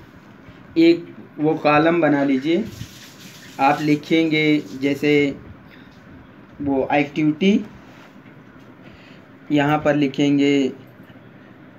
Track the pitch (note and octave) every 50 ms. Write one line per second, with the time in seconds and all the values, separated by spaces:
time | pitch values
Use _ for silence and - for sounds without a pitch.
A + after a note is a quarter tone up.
0 | - - - - - - - - - - - - - - - E3 E3 E3+ E3+ E3+
1 | - - - - - - - - D3+ D#3 D#3+ D#3 - D3 D3 D3 D#3 E3 F3 E3+
2 | D#3 D3 D3 C#3+ C#3 C#3 C3+ B2+ C3+ D#3 E3 F#3+ A3+ G#3 - - - - - -
3 | - - - - - - - - - - - - C3+ C#3 D3 - D3+ D3 D3 D3
4 | - - E3+ D#3+ E3 D#3+ D#3 D#3 D#3 D3+ D3+ D3 D3 - - C3 C3 C#3+ C#3+ C#3+
5 | D3+ D3 D3 C#3+ C#3+ C#3 C#3 - - - - - - - - - - - - -
6 | - - - - - - - - - - - - D3 C#3+ C#3 C3+ B2+ - C#3+ D3
7 | C#3+ C#3 - D#3+ D#3 D3+ D3+ - G3 G3 G#3+ - - - - - - - - -
8 | - - - - - - - - - - - - - - - - - - - -
9 | - - - - - - - - - - D3+ D3 C#3+ D3 D3+ D3+ D3+ D3+ C#3+ D3
10 | D3 C3+ C3+ - C#3+ C#3+ C#3+ C#3 C#3 C#3 C#3+ C#3+ C#3 B2+ - - - - - -
11 | - - - - - - - - - - - - - - -